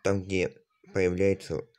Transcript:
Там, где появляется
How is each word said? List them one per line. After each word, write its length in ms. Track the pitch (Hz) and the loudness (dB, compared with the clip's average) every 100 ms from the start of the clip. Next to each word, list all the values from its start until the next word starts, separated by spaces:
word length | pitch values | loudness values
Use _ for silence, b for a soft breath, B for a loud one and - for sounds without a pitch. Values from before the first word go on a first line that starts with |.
Там, 200 | - 98 | -2 -2
где 380 | 92 95 85 - _ _ - | -2 -2 -2 -4 _ _ -8
появляется 720 | 101 90 90 98 95 - 80 - | 0 0 2 2 0 -4 -8 -8